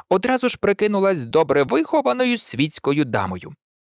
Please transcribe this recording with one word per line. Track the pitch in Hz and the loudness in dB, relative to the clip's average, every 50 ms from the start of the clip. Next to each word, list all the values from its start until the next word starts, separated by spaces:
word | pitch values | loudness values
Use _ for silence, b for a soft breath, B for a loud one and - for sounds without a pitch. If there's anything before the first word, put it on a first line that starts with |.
| B B | B B
одразу | 185 190 190 254 262 247 254 240 | 0 0 2 0 -2 0 0 -2
ж | - - | -2 0
прикинулась | - 196 196 - 208 208 202 196 196 196 190 156 | 0 0 0 0 0 -2 0 2 2 2 0 0
добре | 120 117 127 156 160 - 139 143 139 | -2 0 2 2 2 4 2 2 2
вихованою | 131 233 311 320 - - 302 269 254 247 247 254 247 240 | 2 2 0 0 2 0 0 2 2 0 0 0 0 0
світською | - - - - - 147 156 - - - 135 143 147 143 | 0 -2 -2 -2 -2 -2 -2 -2 -4 -2 -2 0 0 0
дамою. | 120 107 107 98 92 92 90 - - 147 _ _ _ _ _ _ | 0 -2 -4 -2 -4 -6 -8 -10 -14 -20 _ _ _ _ _ _